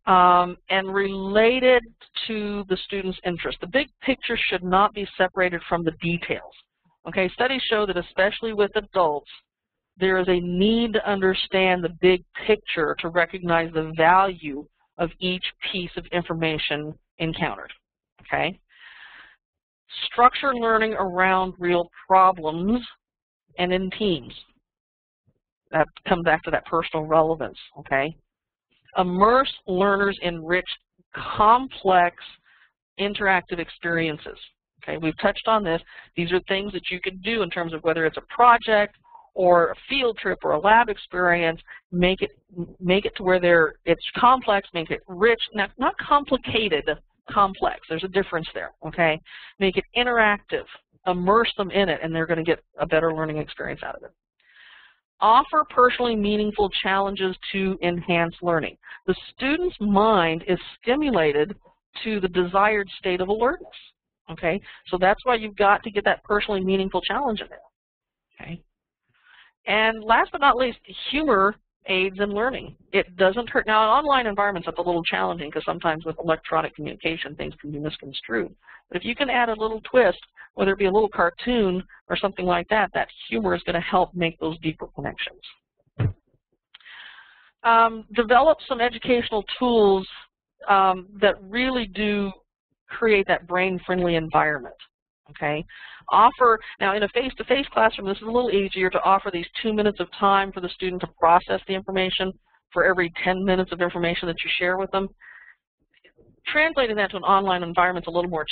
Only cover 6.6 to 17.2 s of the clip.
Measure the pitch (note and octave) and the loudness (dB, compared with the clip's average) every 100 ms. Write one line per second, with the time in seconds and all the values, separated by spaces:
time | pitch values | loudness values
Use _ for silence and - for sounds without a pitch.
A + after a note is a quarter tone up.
6.6 | _ _ _ _ E3 F3+ F#3 - B3 C4 | _ _ _ _ -8 -2 -2 0 -2 -2
7.6 | - G#3+ G3+ F3 E3 - G3 - A3+ G#3 | -2 -2 -2 -4 -6 -2 0 0 -6 0
8.6 | G3+ G#3+ G#3 F#3+ E3 D3 - - _ _ | 0 -2 -4 0 0 0 -8 -20 _ _
9.6 | _ _ _ - F#3+ F#3 F#3 F3+ F3 F3+ | _ _ _ -2 0 2 2 0 0 2
10.6 | G#3 A3+ A#3 G#3+ G3+ G3+ F#3+ F#3+ - F#3+ | 2 2 0 -2 -2 0 0 0 -2 0
11.6 | F#3 F3+ E3+ E3+ F#3 F#3 - - - G#3 | 2 2 -2 2 2 2 -2 -8 0 0
12.6 | - - D3+ - E3+ F3 E3 F#3 F3 E3 | 0 -4 -2 -2 -2 0 -2 -2 0 0
13.6 | E3 D#3+ D#3+ D#3+ D#3+ F#3 G3 F3 D#3 C#3 | 0 -4 -4 2 6 6 4 -2 -10 -10
14.6 | D3 _ _ - E3+ - F#3 F3+ - - | -14 _ _ -6 -6 -4 -4 -4 -8 -10
15.6 | - F#3+ F3 - E3+ F3 E3+ E3 D#3+ D#3 | -8 -6 -8 -12 -6 -6 -4 -4 -2 -2
16.6 | - D3 D3+ - _ _ | -4 -6 -8 -14 _ _